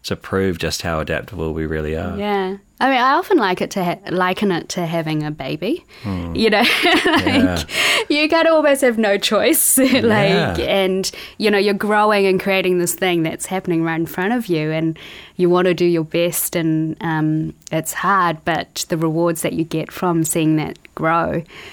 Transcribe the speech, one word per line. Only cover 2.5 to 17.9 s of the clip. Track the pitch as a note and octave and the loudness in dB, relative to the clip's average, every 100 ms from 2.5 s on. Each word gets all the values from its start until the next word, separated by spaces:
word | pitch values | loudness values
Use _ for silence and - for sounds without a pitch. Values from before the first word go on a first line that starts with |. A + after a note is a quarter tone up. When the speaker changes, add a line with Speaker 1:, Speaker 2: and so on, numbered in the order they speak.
| G3+ _ _ | -8 _ _
Speaker 2:
I | B3+ | 0
mean, | C4 | 2
I | B3+ D4 | 2 2
often | F#4+ F#4 | 2 2
like | G3 F3+ | 2 -2
it | F#3 | -4
to | - | -2
ha-, | F3+ D#3+ - | -2 -4 -4
liken | F3+ F#3 F#3+ G3+ | -2 0 2 0
it | E3+ - | 0 -4
to | - E3+ | -6 -4
having | E3+ D#3 D#3 | -4 -2 -4
a | D3+ | -4
baby, | D3+ C3+ D3+ F#3+ F4 _ - | -6 -8 -6 -4 -6 _ -12
Speaker 1:
Hmm. | G#2 F#2 E2+ | -6 -6 -4
Speaker 2:
you | E2+ A3 | 0 2
know, | G#3 | 2
<laughs> | A#3 - F4 F4 F#4 | 2 2 2 2 2
like, | D4 D4 | 2 2
Speaker 1:
Yeah. | C#4 - F2 D#2+ - - - A4+ | 2 2 0 -4 -2 0 0 0
Speaker 2:
you | D4 - | 0 2
kind | E4 D#4+ | 2 4
of | |
almost | D#4+ D4 C#4 | 4 4 4
have | B3+ A3+ | 2 2
no | G#3+ G3+ | 2 2
choice, | - G#3 A3+ D#4+ - - | 2 2 2 2 4 4
<laughs> | |
like, | C4 B3+ | 4 4
Speaker 1:
Yeah. | A3+ G#3+ G3 G3 C#3+ F2 | 4 4 4 2 0 -2
Speaker 2:
and, | - G3 F#3+ F#3+ F#3 - - - | 0 0 2 0 -4 -8 -18 -2
you | G#3 | 2
know, | G#3 | 2
you're | G3+ | 2
growing | G3+ G#3 G#3 G#3+ G#3 G3 | 0 0 2 4 4 4
and | F#3 | 2
creating | G3 F#3+ F#3 F3+ | 2 0 2 2
this | F3 - | 0 -2
thing | F#3+ F3 | 0 0
that's | D#3+ - - | 0 -4 -6
happening | F#3+ - E3 | -4 -2 0
right | E3 D#3+ | 0 -2
in | E3 | -4
front | - F#3 | -2 -2
of | A#3+ A3 | -2 -2
you, | D#3+ D#3 | -2 0
and | D#3+ D#3+ D#3+ - - - - | 0 -2 -4 -12 -20 -18 0
you | F3 | 2
want | F3+ F#3 | 4 4
to | |
do | F3 F3 | 2 2
your | E3 D#3 | 2 0
best, | E3+ E3+ D#3+ - F3+ | 0 0 -2 -4 -2
and, | D#3+ D#3 D#3+ - | 0 0 -2 -4
um, | E3+ D#3+ D#3 D#3 D#3+ - - | -2 0 0 0 -4 -8 -6
it's | D#3+ D#3 | -6 -4